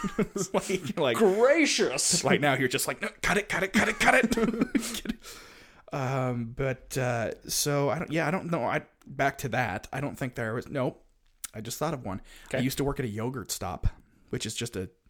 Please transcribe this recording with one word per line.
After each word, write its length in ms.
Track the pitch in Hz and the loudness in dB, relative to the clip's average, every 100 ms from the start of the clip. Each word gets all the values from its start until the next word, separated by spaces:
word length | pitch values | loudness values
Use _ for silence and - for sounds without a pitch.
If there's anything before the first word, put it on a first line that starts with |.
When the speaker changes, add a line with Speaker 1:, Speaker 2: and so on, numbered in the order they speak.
Speaker 1:
<laughs> 160 | 196 - | -4 -2
It's 360 | - 202 185 | -2 -2 -2
like, 440 | 190 - 185 147 180 | -2 -2 -2 -4 0
like 180 | 139 117 | 0 6
Speaker 2:
Gracious. 1040 | 208 202 254 320 285 - 165 135 - 175 | 6 8 6 6 4 4 2 2 2 2
Speaker 1:
like, 180 | 127 139 | 4 4
now 120 | 143 131 | 4 2
you're 120 | 127 | 2
just 200 | 135 - | 0 -2
like, 140 | 139 | -4
"No, 80 | 220 - | -8 -4
cut 160 | - 202 | 0 0
it, 120 | 202 | 0
cut 140 | 170 | -2
it, 100 | 190 | 2
cut 140 | 214 214 | 2 2
it, 100 | 214 | 2
cut 160 | 247 254 | 4 4
it." 1000 | 233 233 220 226 - 254 - - - - | 4 2 2 2 0 0 -2 -6 -6 -8
<laughs> 40 | - - - - - - - | -12 -18 -20 -20 -20 -20 -8
Um, 600 | 147 127 135 127 120 117 127 | -4 -2 0 0 -2 -4 -2
but, 400 | 135 127 - 135 | -2 -4 -6 -2
uh, 320 | 123 120 107 - - | 0 0 -2 -6 -4
so 420 | - 147 143 139 | -2 2 2 2
I 80 | 160 | 0
don't, 140 | - | -2
yeah, 160 | 160 151 | -2 0
I 20 | |
don't 220 | 185 170 | 0 -2
know. 120 | 165 | -2
I, 200 | 117 151 - _ - | 0 -2 -4 _ -12
back 320 | 135 139 - | -2 0 0
to 100 | 131 | -2
that. 380 | 117 113 98 - | -2 0 -4 -6
I 100 | 135 | -6
don't 140 | 139 - | -6 -6
think 200 | 131 - | -6 -4
there 180 | 110 | -4
was, 160 | 120 - | -4 -6
nope. 340 | 143 127 - _ _ _ _ - | -4 -4 -6 _ _ _ _ -14
I 100 | - | -10
just 180 | - - | -10 -4
thought 160 | 151 143 | -4 -4
of 100 | 107 | -6
one. 160 | 95 - - - | -8 -10 -20 -6
I 40 | 131 | -2
Speaker 2:
Okay. 60 | |
Speaker 1:
used 140 | 127 - | 0 0
to 60 | |
work 160 | 139 139 | 0 -2
at 60 | 127 | -4
a 40 | |
yogurt 400 | 104 120 131 92 | -4 -6 -6 -8
stop, 380 | - 92 87 - - - _ _ | -6 -6 0 0 0 -6 _ _
which 160 | - 110 | -6 -6
is 80 | |
just 220 | - 117 98 | -6 -6 -6
a, 160 | 92 - _ | -8 -10 _